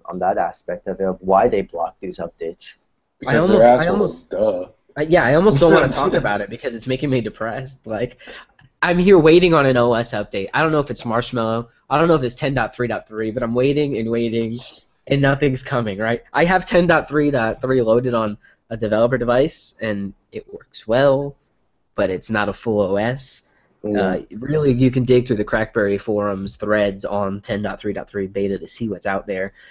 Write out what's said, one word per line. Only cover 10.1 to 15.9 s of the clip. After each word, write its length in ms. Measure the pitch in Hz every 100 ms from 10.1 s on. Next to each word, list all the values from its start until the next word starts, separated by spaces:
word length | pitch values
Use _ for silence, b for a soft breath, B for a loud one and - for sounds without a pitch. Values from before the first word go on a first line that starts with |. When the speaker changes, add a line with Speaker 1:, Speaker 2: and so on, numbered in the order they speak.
Speaker 3:
update. 360 | 110 104 104 92
I 80 | 135
don't 100 | 160
know 80 | 156
if 100 | 139
it's 160 | 120 120
Marshmallow. 640 | 113 120 123 113 113 117 _ -
I 80 | 143
don't 100 | 165
know 80 | 160
if 80 |
it's 120 | 127 -
ten 180 | 143
dot 220 | 135 110 -
three 120 | 123
dot 200 | 107 -
three, 240 | 107 110
but 120 | 113
I'm 100 | 117
waiting 440 | 120 131 147 147 120
and 120 | 113
waiting, 500 | 117 117 113 113 120 - - _ _ -
and 140 | 139
nothing's 400 | 139 139 147 127
coming, 360 | - 127 113